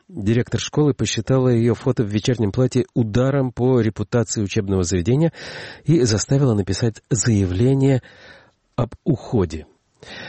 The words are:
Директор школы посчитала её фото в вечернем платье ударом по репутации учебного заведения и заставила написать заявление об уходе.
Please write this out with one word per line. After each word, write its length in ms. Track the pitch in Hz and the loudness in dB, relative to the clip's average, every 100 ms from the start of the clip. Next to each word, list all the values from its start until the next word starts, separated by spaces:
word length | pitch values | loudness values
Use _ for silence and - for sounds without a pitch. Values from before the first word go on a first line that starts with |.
| - | -14
Директор 500 | 175 98 117 113 107 | -6 0 0 0 -4
школы 360 | - - 151 | -4 0 0
посчитала 540 | - 110 - - 131 127 | 0 -4 -4 0 2 2
её 260 | 117 117 | 2 2
фото 280 | 110 135 - | 0 -2 -2
в 60 | 104 | 0
вечернем 420 | 104 - 120 104 | -2 0 0 0
платье 360 | 127 127 127 - | 0 0 0 -2
ударом 580 | - 110 110 131 139 127 | -2 0 0 0 0 -2
по 280 | 117 127 127 | 0 2 2
репутации 600 | 110 - 107 120 110 113 | 2 -2 -2 -2 0 -2
учебного 420 | 98 113 98 95 | -2 -2 0 0
заведения 500 | 85 95 85 135 165 - - - - - | 0 0 2 2 0 -2 -16 -16 -16 -8
и 160 | - 160 | 0 2
заставила 500 | 120 107 - 139 139 | 2 0 0 2 2
написать 480 | 104 98 95 117 - - | 2 -2 -2 -4 -4 -4
заявление 920 | 113 127 104 92 92 123 135 135 127 - - - - _ _ _ | -2 2 2 2 2 2 2 2 2 -2 -20 -20 -20 _ _ _
об 200 | - 113 - | -6 -6 -6
уходе. 640 | - 127 - 120 85 80 - _ _ _ - - | -4 -4 -2 -2 -2 -4 -14 _ _ _ -20 -18